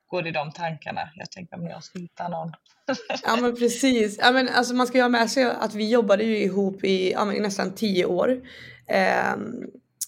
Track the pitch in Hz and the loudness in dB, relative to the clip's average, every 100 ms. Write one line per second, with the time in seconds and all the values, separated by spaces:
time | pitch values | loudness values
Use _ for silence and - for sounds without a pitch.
0 | - 180 165 160 151 170 170 156 - - | -8 -6 -4 -4 -6 -6 -6 -6 -8 -8
1 | - - 185 190 170 185 170 170 - 185 | -10 -12 -16 -16 -14 -12 -10 -12 -16 -16
2 | 175 - 175 165 165 - _ _ - 254 | -16 -10 -8 -8 -10 -14 _ _ -8 -8
3 | - 175 - 233 247 240 240 233 269 240 | -6 -6 -2 0 0 0 0 2 2 4
4 | 208 196 247 262 247 - 240 247 240 254 | 0 2 4 4 2 2 2 0 2 4
5 | 247 233 233 269 240 240 214 208 214 240 | 4 4 2 2 2 2 -4 -2 2 4
6 | 208 202 226 214 196 190 196 190 190 185 | 4 4 4 2 2 2 0 0 0 2
7 | 185 - 208 208 208 202 190 - 214 180 | 2 0 0 0 -2 -2 -4 0 0 2
8 | 180 175 240 254 - - - - - 196 | 2 2 2 0 -6 -18 -20 -14 -2 2
9 | 185 - - - - - - - _ - | 2 2 0 -2 -6 -10 -14 -18 _ -14